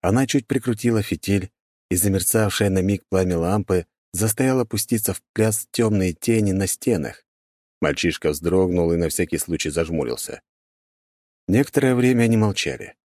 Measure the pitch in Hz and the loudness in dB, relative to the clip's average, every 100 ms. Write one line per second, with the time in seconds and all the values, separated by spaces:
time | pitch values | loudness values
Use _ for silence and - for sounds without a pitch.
0 | 95 110 135 143 120 135 123 113 120 113 | 2 0 2 -2 -2 -4 -2 -2 0 0
1 | 104 82 - 101 92 _ _ _ _ 92 | 0 -4 0 0 -2 _ _ _ _ 0
2 | 104 95 - 113 104 - 101 95 92 101 | 2 0 0 0 0 0 0 2 0 -2
3 | _ 92 92 85 85 104 98 92 82 _ | _ 0 2 0 0 0 0 -2 -2 _
4 | _ 87 110 - 131 131 117 107 - 113 | _ -4 -2 0 0 0 -2 -4 -2 -2
5 | - 95 _ - 110 107 - - 113 104 | -2 -6 _ -2 0 0 -6 0 2 2
6 | 92 82 - 113 104 95 95 - - 101 | 0 -2 0 2 2 0 -2 -4 -2 -2
7 | 65 - _ _ _ _ _ _ 78 73 | -2 -10 _ _ _ _ _ _ -2 0
8 | 87 80 80 76 85 92 92 87 82 85 | -2 0 -2 -2 0 2 2 2 2 0
9 | 82 - 90 78 - 82 78 76 80 80 | 0 -2 -2 -2 -4 -4 -4 -4 -2 -2
10 | 64 62 - - _ _ _ _ _ _ | -4 -6 -10 -14 _ _ _ _ _ _
11 | _ _ _ _ - 107 143 - 131 123 | _ _ _ _ 0 0 2 2 2 2
12 | 123 123 117 113 107 95 - 62 - - | 2 4 4 4 2 0 -6 -6 -12 -20